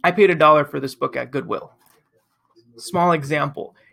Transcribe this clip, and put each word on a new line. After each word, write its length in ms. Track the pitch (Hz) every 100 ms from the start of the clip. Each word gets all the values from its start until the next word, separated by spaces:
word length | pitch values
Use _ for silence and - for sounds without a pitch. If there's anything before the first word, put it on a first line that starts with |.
I 100 | 175
paid 180 | 175 196
a 60 | 170
dollar 280 | 151 151
for 160 | 143 147
this 160 | 135 -
book 220 | 139 127
at 120 | 127
Goodwill. 440 | 135 165 - - _ _ _ _ _ _ _ _ _ _ -
Small 340 | - 180 175
example. 640 | 165 139 151 143 - - _ _